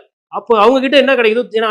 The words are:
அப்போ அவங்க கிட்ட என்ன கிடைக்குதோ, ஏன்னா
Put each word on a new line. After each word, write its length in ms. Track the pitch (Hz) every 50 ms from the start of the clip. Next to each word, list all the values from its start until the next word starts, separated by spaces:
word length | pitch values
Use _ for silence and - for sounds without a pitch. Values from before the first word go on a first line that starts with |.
| _ _ _ _ _ _
அப்போ 320 | 160 190 214 - 233 214
அவங்க 200 | 202 226 269 269
கிட்ட 180 | 254 269 269 285
என்ன 180 | 262 262 277
கிடைக்குதோ, 320 | 240 233 220 220 240 247 190
ஏன்னா 180 | 208 220 226 220